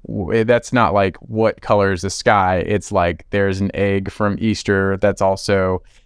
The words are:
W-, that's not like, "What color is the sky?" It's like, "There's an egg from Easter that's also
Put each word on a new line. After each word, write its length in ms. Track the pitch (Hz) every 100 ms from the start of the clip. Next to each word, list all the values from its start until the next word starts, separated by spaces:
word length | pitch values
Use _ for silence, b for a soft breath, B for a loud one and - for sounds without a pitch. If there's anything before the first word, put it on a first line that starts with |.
| -
W-, 380 | 104 90 113
that's 280 | 110 120 -
not 200 | 123 107
like, 240 | 101 98 -
"What 420 | - 110 110 -
color 320 | - 104 98
is 100 | 92
the 80 | 95
sky?" 460 | - 120 104 92 90
It's 320 | 82 101 -
like, 360 | 98 87 82 -
"There's 300 | 101 98 95
an 100 | 98
egg 360 | - 101 98 95
from 260 | - 104 98
Easter 560 | 110 104 - 98 98 95
that's 240 | 104 95
also 600 | 95 95 - 98 92 92 b b